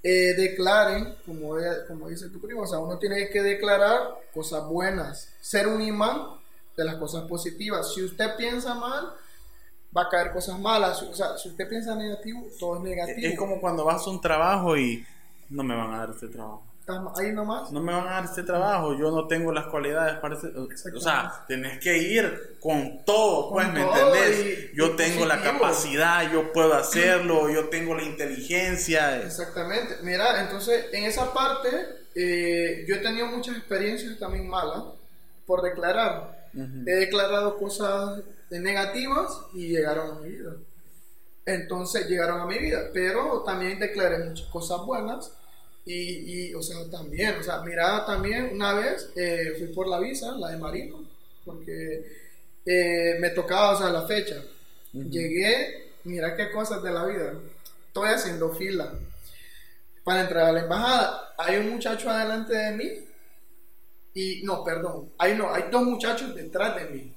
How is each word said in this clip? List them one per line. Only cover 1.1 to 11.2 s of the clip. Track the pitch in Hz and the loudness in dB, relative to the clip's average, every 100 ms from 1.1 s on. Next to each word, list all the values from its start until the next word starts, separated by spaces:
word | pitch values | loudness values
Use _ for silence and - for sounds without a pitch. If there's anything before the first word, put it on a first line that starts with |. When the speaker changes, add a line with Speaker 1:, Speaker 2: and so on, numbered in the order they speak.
| - | -8
Speaker 1:
como | - 160 151 160 | -10 -8 -4 -2
ella, | 170 170 - | -2 -2 -6
como | 160 156 | -10 -10
dice | 170 180 | -10 -10
tu | 175 | -10
primo, | 214 233 | -8 -6
o | 185 | -4
sea, | 165 | -4
uno | 160 180 | -4 -2
tiene | 202 202 196 | 0 0 0
que | 202 | 2
declarar | 202 202 208 196 202 240 - - - | 2 2 4 6 6 6 2 -8 -10
cosas | 156 156 156 | -8 -4 -4
buenas, | 151 170 190 190 147 - - - | -2 0 0 0 -4 -8 -12 -12
ser | - 202 202 | 0 2 4
un | 214 | 2
imán | 220 208 220 - - - - - - - | 0 2 2 2 -6 -12 -14 -16 -10 -2
de | |
las | 160 | -2
cosas | 165 151 165 | -2 -6 -6
positivas. | 165 170 175 170 208 175 - | -6 -6 -6 -6 -2 -2 -2
Si | 190 | -4
usted | 185 - 214 220 | -4 0 -2 0
piensa | 233 247 247 | -2 -2 -2
mal, | 233 240 277 359 - - - - - - - - | -4 -2 -4 -6 -12 -16 -16 -16 -16 -16 -16 -4
va | 175 | -2
a | 175 | 2
caer | 175 175 | 2 2
cosas | 180 185 185 | -2 -4 -2
malas. | 202 220 185 - | 2 4 4 0
O | 180 | -6
sea, | 180 | -2